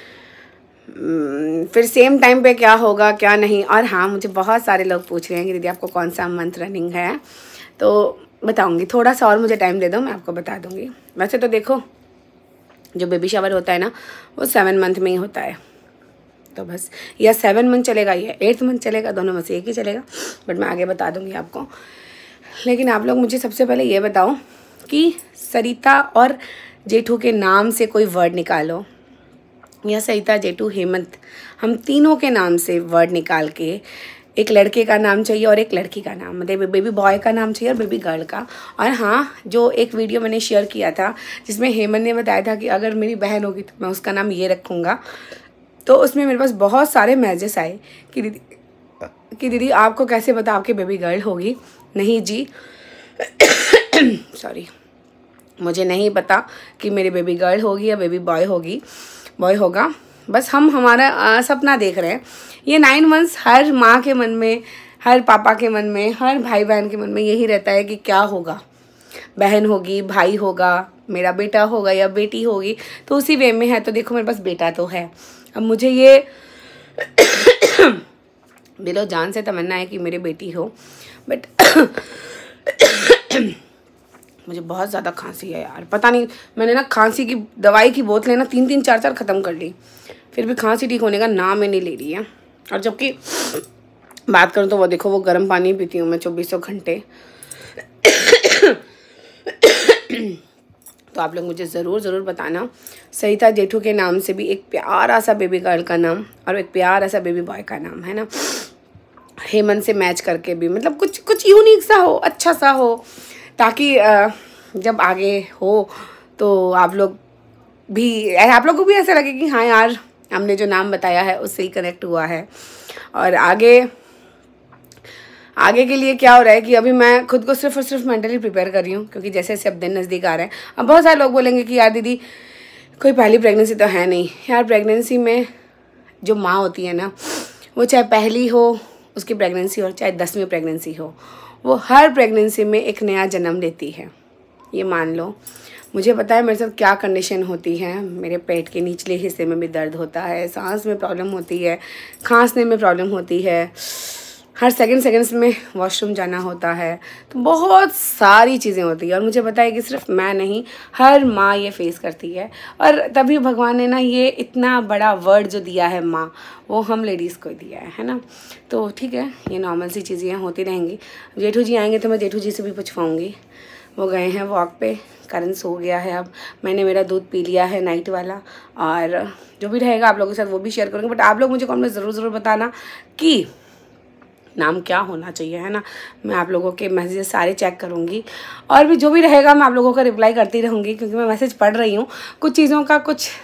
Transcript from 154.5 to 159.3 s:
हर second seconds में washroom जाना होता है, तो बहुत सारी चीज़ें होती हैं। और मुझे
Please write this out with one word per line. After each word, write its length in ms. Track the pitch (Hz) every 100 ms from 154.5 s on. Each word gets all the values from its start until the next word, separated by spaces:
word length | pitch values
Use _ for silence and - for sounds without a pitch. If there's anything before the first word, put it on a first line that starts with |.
| -
हर 120 | 247
second 300 | 247 226 254
seconds 320 | 247 226 233
में 220 | 233 240 226 - 190
washroom 380 | 185 - 208
जाना 240 | 196 180 180
होता 360 | 185 175 170
है, 260 | 175 165 170 - - -
तो 80 | 254
बहुत 540 | 262 330 370 381 392
सारी 640 | - - - 202 214 240 262
चीज़ें 260 | 214 185
होती 240 | 170 165 175
हैं। 80 | 185
और 60 |
मुझे 200 | 220